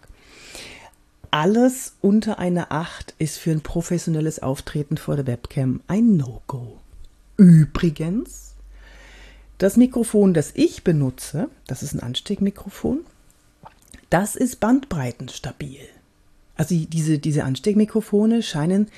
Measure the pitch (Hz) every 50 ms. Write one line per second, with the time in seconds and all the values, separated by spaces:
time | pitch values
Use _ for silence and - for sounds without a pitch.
0 | _ - - _ _ _ - - - - - - - - - - - - _ _
1 | _ _ _ _ _ - - 151 156 185 214 233 247 262 254 - - - _ -
2 | - 202 208 220 214 214 202 - 185 180 175 175 - - - 151 175 - - -
3 | - - - - 160 151 - - - 170 160 156 - - - 170 165 - 175 165
4 | - 170 160 156 156 156 156 - - 131 135 - - - - 147 147 - 156 -
5 | - - 151 143 135 127 120 - - - - 143 131 131 - - - - 170 214
6 | 240 233 202 160 131 120 110 107 - - - 123 123 113 - - - - - -
7 | - - _ _ _ _ - - 196 175 165 156 151 147 - - - 170 151 -
8 | 156 165 185 240 349 - - - - - - - - - - - - - - -
9 | - - - - - - - - - - - - 185 196 - 233 247 254 - 247
10 | 226 - - 208 202 190 175 160 147 - - - 285 349 - - - 190 165 147
11 | 139 131 127 - - - - 147 220 320 - _ - - 127 - - 151 - -
12 | - 120 127 - - - 202 - 196 202 196 - - 202 - - - 226 247 311
13 | 349 - _ _ _ _ _ _ _ _ _ _ - - _ _ _ _ - -
14 | _ - - 170 202 214 - - 262 240 - - - 220 254 285 262 - 185 151
15 | 127 123 - - 131 127 - - - 131 - - 147 139 135 - - - - _
16 | _ _ _ _ _ _ _ _ _ _ - - 156 - 180 165 160 - 165 160
17 | 151 160 156 147 - 160 143 147 - 131 131 - - 208 202 214 214 208 - 220
18 | 214 - 208 202 214 226 233 233 220 - - 151 147 175 185 202 214 - -